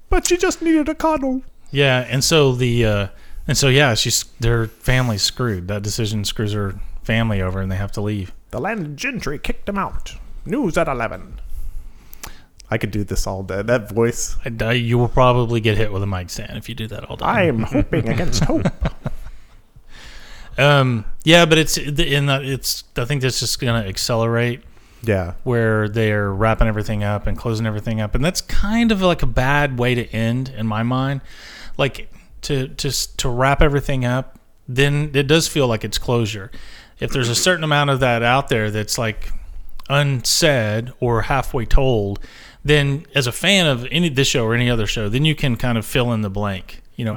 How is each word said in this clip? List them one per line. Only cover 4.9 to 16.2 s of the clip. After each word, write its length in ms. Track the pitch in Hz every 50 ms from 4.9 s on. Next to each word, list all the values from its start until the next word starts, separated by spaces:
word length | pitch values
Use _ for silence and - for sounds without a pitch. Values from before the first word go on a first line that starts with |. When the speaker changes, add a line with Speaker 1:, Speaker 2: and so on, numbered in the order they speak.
| 127 127 127 123 107 98 -
Speaker 2:
screwed. 460 | - - - 127 120 104 90 87 90
That 140 | 104 104 98
decision 420 | 107 - - 117 104 110 107 101
screws 260 | - - - 113 101
her 240 | 104 104 101 98 92 98 - - - -
family 400 | - - 110 113 113 110 104 98
over, 200 | 92 92 92 95
and 100 | 95 95
they 60 | 95 95
have 160 | 101 98 -
to 80 | -
leave. 320 | 101 104 107 104 92 95 - - - _
Speaker 1:
The 100 | - 107
landed 380 | 139 196 226 214 165 147 147 135
gentry 420 | - 262 262 202 - - 147 135
kicked 280 | - - - - - -
them 100 | 202 202
out. 400 | 180 - - - - - - - - - - - -
News 320 | 147 190 285 277 175 139 180
at 120 | 165 156
eleven. 500 | 135 120 117 107 - 90 90 - - - - - - - - - - - - - - - - - - - - - - - - - _ - - -
I 60 | 107 117
could 140 | - 104
do 120 | 98 107 101
this 240 | - 98 - - 101
all 160 | 98 95 98
day. 180 | 90 92 98
That 280 | 104 113 120 127 104 107
voice. 480 | 98 113 117 120 117 - - - - - -
Speaker 2:
I, 60 | 131 117 113 117
I, 80 | 113 123
you 240 | 123 117 117 120 120
will 120 | 123 113
probably 500 | - 123 127 127 123 123 123 110 120 117
get 180 | 107 110 104 104
hit 140 | 113 104
with 100 | 98 95
a 60 | 98 101
mic 220 | 98 92